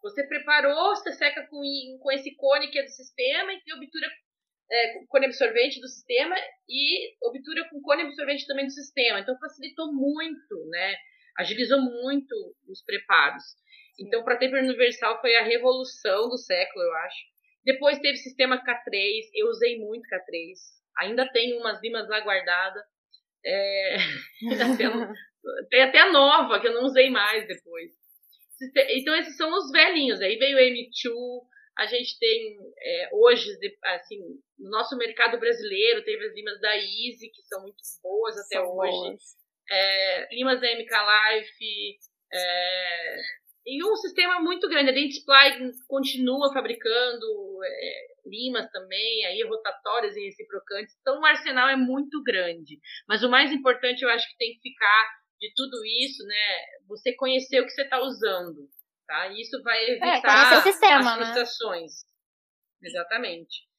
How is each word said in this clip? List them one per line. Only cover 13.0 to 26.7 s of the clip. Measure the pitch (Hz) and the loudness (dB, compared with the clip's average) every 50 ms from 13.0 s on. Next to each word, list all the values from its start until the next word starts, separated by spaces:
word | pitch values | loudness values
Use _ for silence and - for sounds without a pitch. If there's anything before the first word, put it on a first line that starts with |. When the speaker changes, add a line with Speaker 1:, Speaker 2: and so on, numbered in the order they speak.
| - - - 165 143 143 - 269 - - - _ _ _ - - - _ _ - | 0 2 4 4 4 4 0 -4 -16 -20 -20 _ _ _ -20 -20 -20 _ _ -18
Speaker 1:
Então, | 196 202 233 233 | -6 -4 -2 -2
o | 233 | 0
ProTaper | - 247 247 262 262 262 269 262 | 0 0 2 2 0 2 2 0
Universal | 262 254 226 254 240 240 - - 214 226 - | 0 2 2 2 2 2 0 -2 -2 -2 0
foi | - 247 233 | 2 4 4
a | 233 214 | 4 4
revolução | 214 233 240 240 254 254 262 262 254 - - - 214 190 202 226 247 | 4 0 2 2 2 2 2 -2 -10 -12 -8 -2 0 0 0 0 -2
do | 240 | -4
século, | 240 - - 185 175 185 - - 196 175 | -8 -4 -4 -2 -2 -2 -4 -4 -2 -2
eu | 170 165 | -2 -2
acho. | 160 170 185 - - - _ _ _ _ _ _ _ _ | -4 -6 -8 -12 -14 -18 _ _ _ _ _ _ _ _
Depois | 254 269 262 285 285 294 285 | 0 0 4 4 2 2 4
teve | 285 285 269 | 0 -2 -2
sistema | 262 - - - - 262 254 254 247 - | -2 -8 -16 0 0 2 2 2 -2 -2
K | 254 240 240 - | -4 -6 -6 -6
três, | - 214 196 196 202 214 220 220 - _ | -6 -4 -2 -2 -2 -2 -4 -6 -8 _
eu | 214 214 | -2 0
usei | 233 226 - 233 233 240 | 0 0 0 0 0 0
muito | 226 214 208 220 240 233 | -2 -8 -10 -10 -12 -10
K | - 196 180 | -8 -8 -8
três. | - - - 170 165 165 185 - - - _ _ _ _ _ - | -8 -8 -10 -10 -10 -10 -18 -20 -20 -20 _ _ _ _ _ -6
Ainda | 170 196 226 254 262 262 - | -4 -2 0 -2 -2 2 2
tenho | 233 233 247 240 240 | 0 0 0 -2 -4
umas | 233 226 214 - 208 | -4 -6 -6 -4 -6
limas | 226 226 226 208 | -6 -6 -6 -6
lá | 190 214 214 | -4 -4 -4
guardadas. | 208 208 196 190 185 180 175 180 185 190 190 208 208 _ _ _ _ _ _ _ _ _ _ _ _ | -2 0 -2 -2 0 0 0 0 0 -2 -6 -10 -16 _ _ _ _ _ _ _ _ _ _ _ _
É, | - 180 196 196 196 196 196 190 190 - 190 185 - 139 - - | -2 -2 0 0 -2 -2 -2 -2 -2 0 -2 -2 -4 -4 -10 -14
<laughs> | - _ - 220 233 | -18 _ -10 -4 -4
ainda | 254 - 240 254 262 | 0 0 2 0 2
tenho, | - 262 226 | 2 0 -2
Speaker 2:
<laughs> | 226 233 233 196 214 - - _ _ _ _ - - - - - | 0 -2 -6 -6 -10 -16 -18 _ _ _ _ -10 -10 -10 -6 2
Speaker 1:
tem | - 247 | 6 6
até | 262 262 - 302 | 6 8 8 8
a | 339 392 339 | 8 8 8
nova, | 277 269 277 294 311 277 240 226 196 | 6 8 8 8 6 4 4 0 2
que | - | 2
eu | 240 | 0